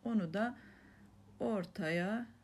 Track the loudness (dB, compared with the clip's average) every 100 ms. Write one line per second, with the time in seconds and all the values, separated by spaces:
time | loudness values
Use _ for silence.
0 | 4 2 2 0 0 -2 -16 -20 -20 -20
1 | -20 -20 -20 -4 0 0 -2 -2 0 2
2 | 2 0 -4 -14